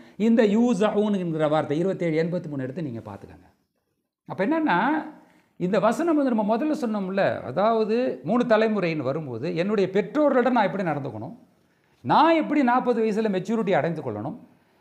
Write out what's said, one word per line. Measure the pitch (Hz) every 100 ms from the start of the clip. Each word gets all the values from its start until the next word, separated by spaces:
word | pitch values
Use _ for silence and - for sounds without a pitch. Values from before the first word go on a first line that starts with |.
| - -
இந்த | 220 226
யூஸஊன் | 220 214 240 190 208 208 208 202
என்கிற | 175 156 151
வார்த்தை | 156 160 147
இருபத்தேழு | 185 185 175 156
எண்பத்தி | 165 175 160
மூணு | 143
எடுத்து | 127 139
நீங்க | 147 113
பார்த்துக்கங்க. | 107 101 90 82 _ _ _ _ _ _ _ _ -
அப்ப | 156 208
என்னன்னா, | 320 302 175 240 311 - - - _ _ -
இந்த | 175 202
வசனம் | 208 233 339 302
வந்து | 269
நம்ம | 220 202 226
முதல்ல | 311 294
சொன்னோம்ல, | 240 214 185 196 156 104
அதாவது | 113 139 214 226 208 226 254 -
மூணு | 147 240
தலைமுறைன்னு | 240 220 220 214 175 156
வரும்போது | 127 151 147 113 156 170
என்னுடைய | 196 214 185
பெற்றோர்களோட | 190 202 294 294 254 247
நான் | 247
எப்படி | 196 190
நடந்துக்கணும், | 175 143 135 107 131 - - _ _ _ _ _
நான் | 117 202 311
எப்படி | 330 208 302
நாற்பது | 247 247 247 233
வயசுல | 220 208 220
மெச்சூரிட்டி | 185 190 226 202
அடைந்து | 165 160 160
கொள்ளணும், | 123 104 127 220 - _ _ _